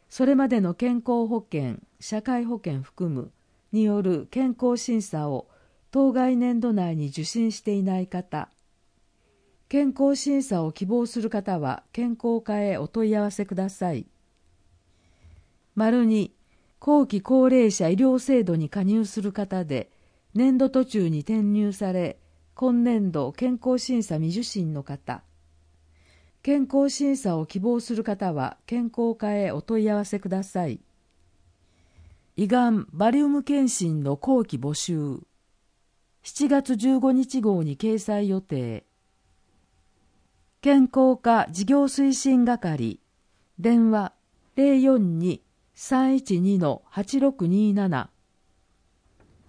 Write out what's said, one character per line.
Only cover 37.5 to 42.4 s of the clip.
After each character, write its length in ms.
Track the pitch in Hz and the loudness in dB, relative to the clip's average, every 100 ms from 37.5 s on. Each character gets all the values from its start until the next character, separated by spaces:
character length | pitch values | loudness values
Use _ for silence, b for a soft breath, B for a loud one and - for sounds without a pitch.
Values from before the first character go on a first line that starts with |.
| 190 | 0
に 160 | 156 139 | -2 -4
掲 200 | 220 220 | -2 -2
載 300 | 190 208 202 | -2 -2 -2
予 120 | 190 | -4
定。 420 | 190 139 120 113 _ _ _ _ _ _ _ _ _ _ _ _ _ _ _ _ _ _ | -4 -6 -6 -8 _ _ _ _ _ _ _ _ _ _ _ _ _ _ _ _ _ _
健 220 | 277 277 | 4 6
康 340 | 254 269 262 247 | 6 4 4 4
課 320 | 233 226 - | 4 2 2
事 140 | 165 | -2
業 200 | 202 277 | 2 4
推 280 | 277 269 277 | 2 2 2
進 320 | 254 277 254 | 2 2 4